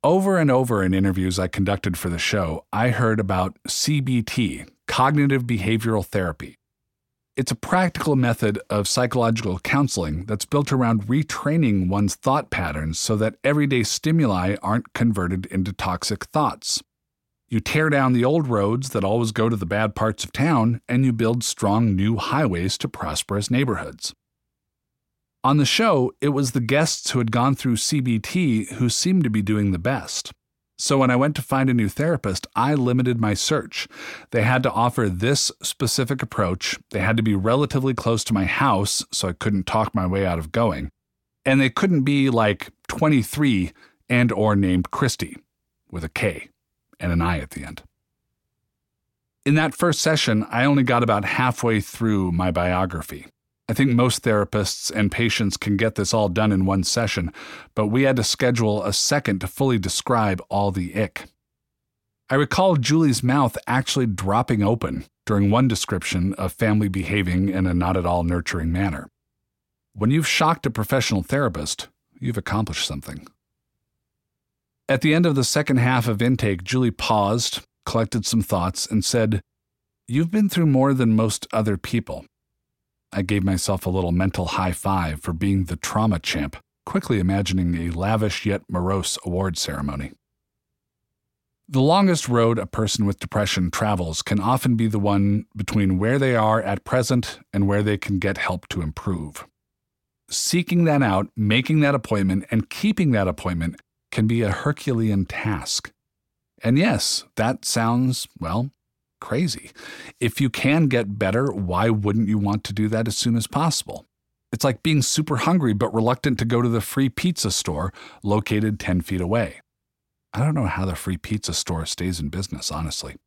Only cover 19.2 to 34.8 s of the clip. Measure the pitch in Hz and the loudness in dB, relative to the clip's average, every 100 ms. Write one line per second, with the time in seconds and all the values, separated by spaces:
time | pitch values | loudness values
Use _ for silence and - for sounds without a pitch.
19.2 | 113 110 113 113 87 101 110 - 110 107 | 0 0 0 0 -2 -2 -2 0 -4 -2
20.2 | - - 147 143 113 117 - 123 135 113 | -8 -2 0 2 2 0 -2 0 2 2
21.2 | 113 123 - - 104 107 117 95 101 113 | 0 0 -4 -2 0 2 2 2 0 0
22.2 | - 131 139 87 95 - - - - 76 | -2 0 0 0 -2 -4 -6 -6 -8 -6
23.2 | - 101 101 123 131 92 73 69 - - | -4 -4 0 0 0 -2 -6 -10 -12 -14
24.2 | _ _ _ _ _ _ _ _ _ _ | _ _ _ _ _ _ _ _ _ _
25.2 | _ _ 131 147 135 - 220 151 127 - | _ _ 2 4 4 2 2 4 0 0
26.2 | 143 139 131 135 113 139 160 - - 131 | -2 0 0 -2 2 2 2 -2 -4 -2
27.2 | 117 120 131 135 135 113 - 151 127 113 | 0 2 2 0 0 -2 0 -2 0 -2
28.2 | - 185 165 110 98 - 120 - 180 190 | -2 0 2 0 -2 -2 0 0 2 2
29.2 | 139 107 101 107 101 90 98 131 - - | 2 0 0 0 0 0 -2 -4 -6 -10
30.2 | - - _ _ _ - - 139 131 123 | -10 -18 _ _ _ -8 0 4 4 4
31.2 | 143 147 - 135 131 120 104 - 156 156 | 2 0 -2 2 2 2 2 0 0 0
32.2 | 101 92 - - 127 147 123 127 123 117 | -2 -4 -4 -2 2 2 2 2 2 0
33.2 | 110 101 - 151 - - - - - - | 0 0 0 -2 -2 -10 -12 -14 -16 -16
34.2 | - 117 110 127 127 - | -4 0 2 2 2 2